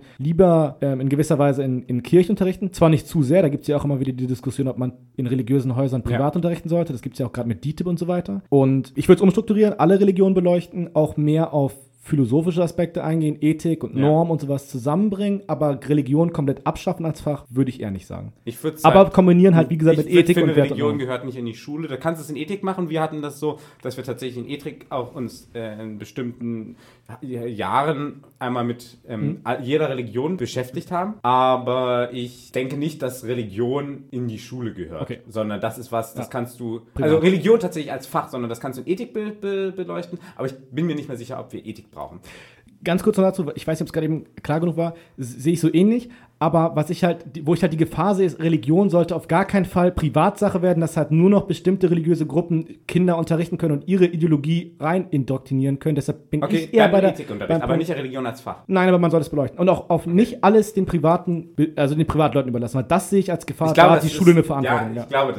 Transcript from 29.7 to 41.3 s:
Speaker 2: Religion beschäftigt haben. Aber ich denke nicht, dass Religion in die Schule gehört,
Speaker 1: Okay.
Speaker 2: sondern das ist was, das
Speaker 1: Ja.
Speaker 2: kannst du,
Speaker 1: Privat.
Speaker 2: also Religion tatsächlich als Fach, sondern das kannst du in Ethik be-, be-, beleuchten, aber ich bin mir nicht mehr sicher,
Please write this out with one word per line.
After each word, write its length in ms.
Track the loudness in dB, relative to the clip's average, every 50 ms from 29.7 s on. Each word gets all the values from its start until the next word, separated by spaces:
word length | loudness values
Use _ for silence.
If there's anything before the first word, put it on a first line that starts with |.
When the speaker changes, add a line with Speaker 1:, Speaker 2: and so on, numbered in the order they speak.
| 0 0 0 -2
Speaker 2:
Religion 460 | -4 -6 -8 -6 -6 -4 -4 -4 -4
beschäftigt 560 | -4 -6 -6 -6 -6 -8 -6 -8 -12 -10 -6
haben. 220 | -6 -4 -4 -4 -8 -4
Aber 880 | -2 0 2 2 4 2 2 0 0 -2 -2 -2 0 0 0 0 -2 -4 -6
ich 380 | -10 -10 -10 -12 -20 -20 -8
denke 240 | -6 -6 -6 -4 -6
nicht, 240 | -6 -6 -6 -6 -6
dass 220 | -8 -8 -8 -8 -6
Religion 800 | -6 -6 -6 -6 -8 -4 -4 -2 -2 -2 -4 -4 -8 -12 -14 -16 -12
in 160 | -8 -8 -6
die 120 | -6 -8 -10
Schule 340 | -14 -14 -12 -10 -10 -10 -8
gehört, 280 | -10 -12 -12 -8 -10 -8
Speaker 1:
Okay. 160 | -10 -10 -14 -14 -10
Speaker 2:
sondern 320 | -6 -6 -4 -4 -4 -4
das 160 | -6 -6 -8
ist 140 | -8 -12 -6 -6
was, 200 | -6 -6 -6 -10
das 100 | -12 -12
Speaker 1:
Ja. 60 | -8
Speaker 2:
kannst 280 | -8 -8 -8 -8 -12 -12
du, 220 | -10 -10 -10 -10 -12 _ -6
Speaker 1:
Privat. 160 | -2 2 2
Speaker 2:
also 60 | 4 4
Religion 380 | 4 2 2 2 4 4 4 4
tatsächlich 320 | 2 -4 -6 -8 -8 -8 -8
als 140 | -10 -10
Fach, 200 | -6 -4 -4 -4 -4
sondern 200 | -8 -8 -6 -6
das 100 | -8 -8
kannst 180 | -10 -12 -10 -10
du 40 | -6
in 60 | -6
Ethik 220 | -6 -6 -6 -10 -8
be-, 180 | -8 -8 -8 -10 -10
be-, 320 | -8 -6 -6 -4 -6 -6 -6
beleuchten, 460 | -8 -10 -8 -8 -10 -10 -10 -14 -16 -16 -18 -12
aber 120 | -10 -10
ich 60 | -10 -10 -12 -18 -10
bin 140 | -6 -4 -4
mir 100 | -2 -4
nicht 120 | -6 -8
mehr 100 | -10 -12
sicher, 220 | -12 -12 -12